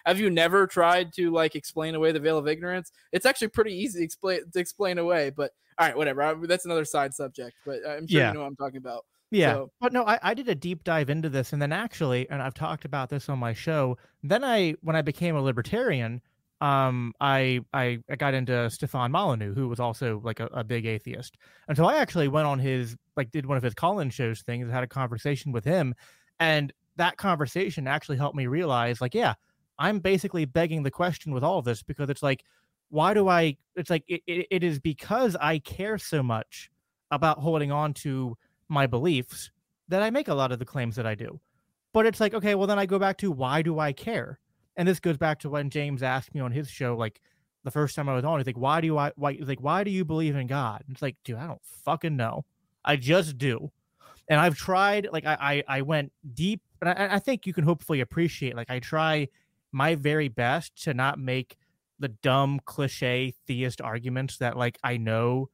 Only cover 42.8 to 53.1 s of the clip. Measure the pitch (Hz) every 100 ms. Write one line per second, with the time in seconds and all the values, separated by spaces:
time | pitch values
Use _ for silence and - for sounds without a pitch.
42.8 | 190 196 196 190 202 135 127 151 160 156
43.8 | 151 135 - 214 - - _ _ _ -
44.8 | 175 180 180 143 160 151 147 147 143 151
45.8 | 143 135 131 131 - 147 127 131 143 -
46.8 | 123 117 113 - _ _ _ _ 135 147
47.8 | 147 - 139 127 139 160 131 120 131 160
48.8 | 160 151 143 - 143 139 135 127 135 180
49.8 | 208 185 165 160 160 139 123 139 123 104
50.8 | - 131 139 - - 113 165 131 - -
51.8 | - 160 165 139 113 117 - _ _ _
52.8 | - 147 123